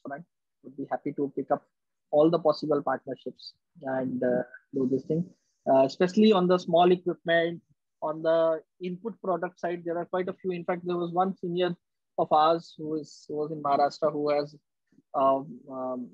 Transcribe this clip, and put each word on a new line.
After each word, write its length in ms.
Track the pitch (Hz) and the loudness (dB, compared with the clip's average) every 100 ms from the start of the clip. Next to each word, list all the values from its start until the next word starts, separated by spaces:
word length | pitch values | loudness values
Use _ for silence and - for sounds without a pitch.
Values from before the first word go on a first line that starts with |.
| - | -14
front, 180 | 139 175 _ _ _ | -12 -14 _ _ _
would 120 | 127 139 | -18 -14
be 100 | 135 | -8
happy 220 | 127 147 | -6 -6
to 180 | 139 143 143 | -4 -4 -4
pick 140 | 135 | -2
up 120 | 143 - _ _ _ _ | -4 -4 _ _ _ _
all 180 | 151 160 | 4 6
the 100 | 165 | 4
possible 420 | 156 147 147 147 | 2 0 0 -2
partnerships 720 | 139 131 - 127 - - - - _ _ | 0 -4 -6 -12 -12 -16 -20 -20 _ _
and, 400 | 135 131 127 123 | -8 -4 -4 -2
uh, 200 | 127 123 123 - _ | 0 0 -2 -10 _
do 140 | 139 127 | -4 -2
this 120 | 131 | -2
thing, 220 | - 156 180 - _ _ - | -2 -2 -4 -10 _ _ 2
uh, 140 | 135 | 4
especially 480 | 135 - 180 208 214 | 4 2 0 4 6
on 160 | 196 180 | 6 4
the 100 | 180 | 2
small 340 | 180 165 180 | 2 4 6
equipment, 680 | 180 180 165 170 170 170 170 - _ _ _ | 4 0 -6 0 2 2 -4 -14 _ _ _
on 200 | 156 156 | -8 -4
the 400 | 160 165 165 160 - _ | 0 2 2 0 -6 _
input 380 | 180 180 226 190 | -10 -8 -10 -8
product 360 | 185 175 180 - | -4 -4 -4 -6
side, 240 | 170 175 | -8 -6
there 140 | 170 170 | -6 -6
are 80 | 170 | -4
quite 220 | 185 185 | -4 -4
a 60 | |
few. 180 | 185 190 | -6 -6
In 120 | 175 | -6
fact, 220 | 170 175 175 | -4 -6 -4
there 120 | 175 | -4
was 140 | 170 | -2
one 240 | 170 190 190 | -2 -2 -2
senior 400 | 180 175 180 175 _ _ _ - | -6 -2 -2 -4 _ _ _ -4
of 120 | 165 | 2
ours 440 | 156 156 170 165 - | 4 4 2 -2 -12
who 180 | 156 156 | -8 -8
is, 300 | 147 - - | -8 -16 -10
who 80 | 151 | -6
was 160 | 151 | -6
in 100 | 156 | -6
Maharashtra, 500 | 143 143 143 - 151 | 0 2 2 0 -2
who 180 | 147 147 | 0 0
has, 260 | 147 147 151 _ _ _ _ _ 143 | 0 -2 -10 _ _ _ _ _ 2
um, 320 | 135 135 143 123 - | 2 2 -2 -14 -14
um, 360 | 131 127 127 123 | -8 -6 -6 -10